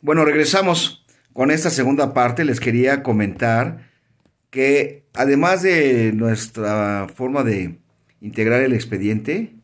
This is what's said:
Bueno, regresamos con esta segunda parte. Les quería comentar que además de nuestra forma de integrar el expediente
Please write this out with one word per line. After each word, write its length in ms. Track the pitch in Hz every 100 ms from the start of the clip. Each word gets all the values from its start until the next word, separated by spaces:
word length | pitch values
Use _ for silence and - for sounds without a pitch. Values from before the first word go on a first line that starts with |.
Bueno, 220 | 143 160 151
regresamos 800 | 147 151 190 190 165 - - _ _ _
con 200 | - 131
esta 180 | 156 170
segunda 420 | 135 127 139 135
parte. 320 | 135 120 123
Les 160 | 156 117
quería 440 | 120 117 127 139
comentar 840 | 139 110 101 90 117 113 143 165 - _ _ _ _ _ _
que 560 | 127 131 143 139 - _
además 480 | - 135 139 170 190
de 500 | 185 175 143 123 113
nuestra 960 | 107 113 110 113 - 104 107 104 101 95
forma 300 | - 127 139
de 340 | 120 101 90 82 _ _ _ _
integrar 440 | 104 107 110 120
el 100 | 135
expediente 800 | 120 117 101 101 107 107 165 226 -